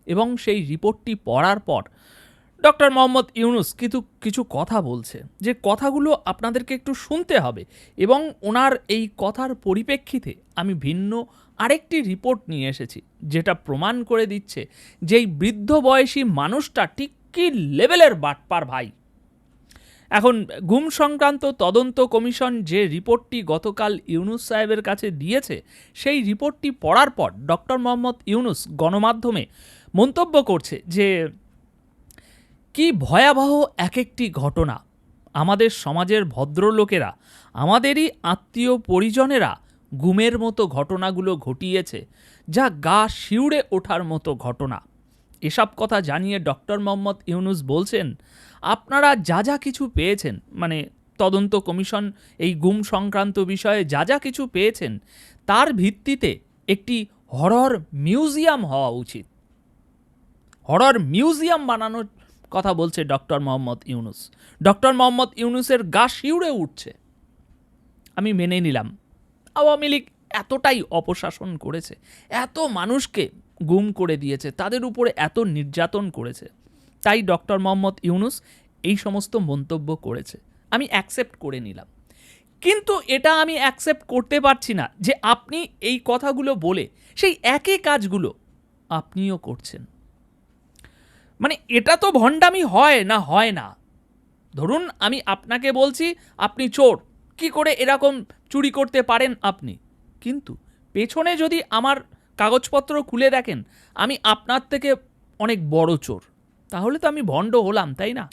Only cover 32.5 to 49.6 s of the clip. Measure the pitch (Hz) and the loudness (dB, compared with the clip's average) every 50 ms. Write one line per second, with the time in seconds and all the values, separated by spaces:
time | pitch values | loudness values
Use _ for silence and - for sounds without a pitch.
32.5 | _ _ _ _ - 285 320 339 254 156 135 110 156 202 269 294 277 269 277 277 | _ _ _ _ -2 2 2 2 2 0 0 4 6 6 8 8 6 6 4 2
33.5 | 294 294 294 - - - 175 185 - 247 240 - _ - 240 196 160 135 135 143 | 4 2 2 0 0 -2 -2 -2 -2 -2 -4 -4 _ -6 -4 -4 -4 -2 -2 -2
34.5 | - 165 160 143 110 - _ _ _ _ _ _ _ _ _ _ - 147 156 190 | 0 0 0 0 -2 -6 _ _ _ _ _ _ _ _ _ _ -2 0 2 2
35.5 | 202 196 226 226 - - - 143 151 170 180 185 214 214 196 151 113 127 139 147 | 4 4 4 2 2 -2 -6 -4 -2 -2 0 2 2 2 0 0 -4 -4 -6 -4
36.5 | 147 180 196 214 220 214 208 202 202 170 120 92 - _ _ _ - - - _ | 0 2 2 4 4 4 2 2 2 0 -2 -2 -6 _ _ _ -20 -20 -20 _
37.5 | - 120 139 175 214 247 254 277 285 302 320 311 - _ - 170 185 - _ _ | -6 -2 2 4 4 4 4 2 2 2 0 0 -2 _ -2 -2 -2 -2 _ _
38.5 | - 233 247 247 254 233 - - 180 185 214 226 214 262 262 269 277 247 175 110 | -6 -2 0 2 0 0 0 0 0 2 2 2 2 2 2 2 2 2 0 0
39.5 | - - _ _ _ _ _ - 147 131 151 185 185 208 226 233 233 220 226 226 | -4 -6 _ _ _ _ _ -14 -8 -2 0 2 2 4 2 2 2 0 -2 -2
40.5 | 208 - 208 165 131 139 143 151 190 185 190 190 185 180 190 190 180 147 - - | -2 -2 -2 -2 -2 -4 -4 -4 -4 -4 -4 -4 -4 -2 -2 -2 -2 -4 -4 -8
41.5 | 127 - 180 185 185 185 175 - - 98 - - _ _ _ _ _ _ _ - | -8 -6 -4 -2 -2 -2 -2 -4 -10 -14 -14 -16 _ _ _ _ _ _ _ -4
42.5 | 156 240 269 247 165 147 143 160 190 214 214 220 - - - - 202 233 269 294 | 0 2 2 0 0 -2 0 2 2 2 2 0 -2 -8 -6 -2 0 0 2 2
43.5 | 302 294 - - 196 185 - - 175 175 175 160 160 151 - 160 135 117 - 123 | 0 0 0 0 -2 -4 -2 -2 -4 -4 -2 -4 -4 -4 -4 -4 -6 -6 -6 -8
44.5 | 120 - 143 131 113 - - _ _ _ _ _ _ _ _ _ _ _ - 151 | -6 -6 -6 -6 -8 -8 -12 _ _ _ _ _ _ _ _ _ _ _ -8 -2
45.5 | - 240 214 208 - - 214 214 226 202 175 143 139 170 185 202 202 190 151 143 | 0 0 0 0 -2 -4 -4 -2 -2 -2 -2 -2 -2 -2 -2 -4 -4 -4 -2 -4
46.5 | 131 - _ - 208 208 202 202 202 196 196 202 196 - _ 175 170 180 185 190 | -4 -4 _ -6 -6 -4 -2 -2 -4 -4 -4 -6 -6 -6 _ -6 -4 -4 -2 -2
47.5 | 190 156 135 131 143 165 202 - - - 170 127 - - _ _ _ - - - | -4 -4 -2 -2 -2 -2 -2 -2 -2 -4 -4 -4 -8 -12 _ _ _ -20 -20 -20
48.5 | - - - 175 226 - _ - 269 285 285 285 277 214 156 175 165 185 214 269 | -16 -8 -4 -2 -2 -2 _ -2 2 4 4 4 4 4 2 0 0 0 0 0
49.5 | 285 277 | -2 -2